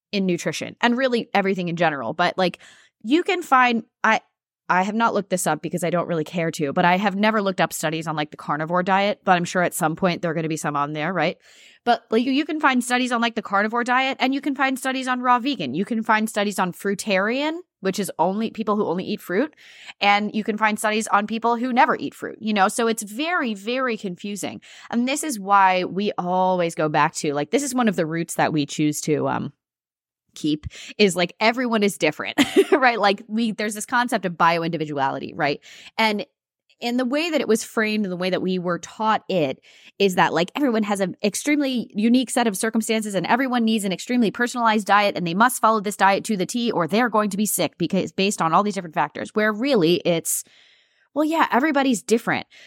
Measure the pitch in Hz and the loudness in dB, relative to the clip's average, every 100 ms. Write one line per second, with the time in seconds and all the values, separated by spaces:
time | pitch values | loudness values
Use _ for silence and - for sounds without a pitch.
0 | - 202 190 170 175 - 117 - 240 240 | -6 -2 0 0 -2 -6 -8 -2 0 2
1 | 262 240 - 196 190 190 175 170 165 139 | 0 0 0 0 0 -2 -2 0 0 0
2 | 117 160 175 - 180 - - - _ _ | -4 -2 -2 2 -2 -2 -20 -20 _ _
3 | 220 320 349 359 294 262 247 233 - _ | 0 2 2 -2 2 4 4 2 -4 _
4 | 214 220 _ _ _ _ - 180 202 220 | 0 0 _ _ _ _ 0 0 2 0
5 | 233 202 - 180 170 151 170 175 170 170 | 0 0 -2 -2 -2 -2 -4 -4 -2 -2
6 | - 165 151 175 165 156 139 180 175 185 | -2 -4 -4 -4 -4 -2 -2 2 2 4
7 | 208 190 214 220 196 185 - - 156 160 | 0 0 0 2 -2 0 -2 0 -2 -2
8 | 160 151 151 - - 147 156 180 180 190 | -4 -4 -6 -8 -6 -4 0 0 2 2
9 | 202 202 - 175 175 185 170 - 156 165 | 2 0 2 2 2 0 0 0 -2 0
10 | 185 165 170 160 156 156 160 147 143 151 | 0 0 -2 -2 -4 -4 -2 -2 -2 -2
11 | 156 180 160 - _ - - _ 240 240 | -4 0 -2 -2 _ -20 -20 _ 0 0
12 | - 226 247 262 320 311 302 254 240 247 | 2 0 2 0 0 0 2 2 0 0
13 | 254 240 233 226 - 202 214 233 240 247 | 0 0 -2 -2 -2 0 0 0 0 2
14 | 262 - 262 277 302 269 269 262 262 262 | 0 0 0 0 -2 -2 -2 -2 -4 -4
15 | 254 254 247 247 262 269 139 147 202 226 | -4 -2 2 2 2 -4 -4 -4 -2 -2
16 | 214 214 220 214 202 196 180 - 202 196 | 2 2 2 -2 -2 0 -2 -2 -4 -4
17 | 220 190 208 254 302 339 - - 190 190 | 0 0 0 0 -2 -4 -12 -6 -4 -2
18 | 175 - 175 202 226 - 214 208 160 165 | -4 0 0 0 -4 -4 -2 0 0 -2
19 | 170 - - 185 311 _ - - - - | -4 -8 -4 -2 -2 _ -20 -20 -16 -2
20 | 202 208 208 214 214 208 214 208 214 214 | 2 2 0 -4 -4 0 0 0 0 -2
21 | 214 202 208 226 233 233 254 247 285 190 | 0 0 0 -2 -2 -2 0 2 4 2
22 | 135 - 80 - 220 214 196 - 226 220 | -4 -8 -12 -8 -2 2 2 2 -2 -2
23 | 202 214 320 359 247 196 208 254 254 220 | -6 -6 -2 -2 -2 -4 -4 -2 -2 -4
24 | 196 175 208 208 113 107 - - - 233 | -8 -8 -10 -8 -10 -10 -18 -20 -6 -2
25 | 254 294 320 220 190 202 190 185 180 180 | -2 -2 -4 -6 2 6 6 4 0 -2
26 | 202 - 175 185 185 185 170 170 156 151 | -2 -2 0 2 2 2 0 0 0 2
27 | 156 - 156 143 147 285 285 254 226 185 | 2 0 -4 -2 0 -2 0 0 0 0
28 | 156 165 170 - 139 156 143 - 151 147 | -2 -2 -4 0 0 0 -2 0 0 0
29 | - 139 135 120 143 - _ _ _ _ | -2 0 0 -4 -6 -12 _ _ _ _
30 | _ _ _ - 151 151 - - - - | _ _ _ -6 -4 -4 -6 -14 -8 2
31 | 202 175 175 - 220 240 247 226 202 - | 2 2 -2 0 0 0 0 2 0 0
32 | 156 - 101 - 262 - - 294 254 226 | -2 -2 -6 -2 0 2 4 4 4 4
33 | 202 202 - 220 233 202 214 214 - 247 | 2 2 -4 -2 -2 -2 -6 -6 -4 -2
34 | 247 220 180 170 170 170 165 160 151 143 | 0 -2 -2 2 2 4 0 -4 -4 -2
35 | 135 139 - - 143 147 - - - - | -2 -2 -8 -2 -2 -2 -8 -20 -10 -2
36 | 220 208 - _ _ _ _ - 240 247 | 0 0 -6 _ _ _ _ -10 -4 -2
37 | 247 294 349 302 - 220 - 226 214 214 | 0 0 0 0 2 0 0 -2 0 0
38 | 190 175 185 185 185 185 175 170 - - | -2 -2 -2 0 0 -2 -2 -6 -6 -4
39 | 220 208 - 185 135 - _ - - - | 0 0 0 0 0 -4 _ -20 -12 0
40 | 196 180 160 156 180 - 285 226 208 196 | 0 4 2 2 -2 0 0 0 -2 -2
41 | 185 - 208 - 294 294 269 247 - 196 | -4 -2 -4 -2 -2 0 0 -2 -4 0
42 | 226 254 254 254 233 190 220 226 220 220 | 2 2 2 0 0 0 -2 -2 -2 -2
43 | 208 190 165 233 269 240 220 220 196 170 | -2 -2 0 0 0 0 2 0 -2 -4
44 | - 247 208 - 240 247 226 214 196 202 | -2 2 2 0 -4 0 2 2 4 4
45 | 202 - 175 180 247 - 220 220 202 - | 4 0 -2 2 2 4 2 2 -2 2
46 | 196 196 - 202 180 240 233 170 160 208 | 2 2 0 -2 -2 -2 -2 0 0 2
47 | 247 214 208 190 214 - 156 - 165 190 | 2 2 0 0 -2 0 -2 -2 -2 -2
48 | - - 190 202 165 175 208 196 175 170 | -2 -2 -2 0 2 2 2 -4 -6 -2
49 | 147 - - 214 214 214 277 233 160 175 | -2 -4 -6 0 0 0 2 4 4 2
50 | 170 165 - - - _ _ _ _ _ | 0 -2 -2 -8 -8 _ _ _ _ _
51 | _ 285 302 320 - 233 320 277 269 208 | _ -2 0 2 4 4 2 2 2 0
52 | - 233 190 123 - - | 0 0 0 -4 -6 -18